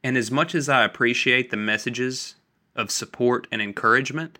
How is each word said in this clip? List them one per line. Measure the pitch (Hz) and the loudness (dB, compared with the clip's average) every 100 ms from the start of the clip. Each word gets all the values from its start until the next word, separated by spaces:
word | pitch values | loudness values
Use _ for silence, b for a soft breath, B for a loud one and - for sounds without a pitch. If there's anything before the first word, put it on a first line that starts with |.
And | 131 127 | 0 0
as | 110 | 0
much | 135 170 | 0 0
as | 170 139 | -2 2
I | 131 | 2
appreciate | 107 - 120 120 - 123 123 | 2 2 2 2 4 2 2
the | 107 | -2
messages | 107 107 - 120 127 127 - - _ _ _ - | -2 -2 -2 -4 -4 -4 -12 -16 _ _ _ -8
of | 107 | -4
support | - 113 - 123 123 - | -6 -8 0 0 0 -2
and | 113 | -6
encouragement | 104 101 113 120 135 151 160 - | -4 -2 2 2 2 -6 -10 -14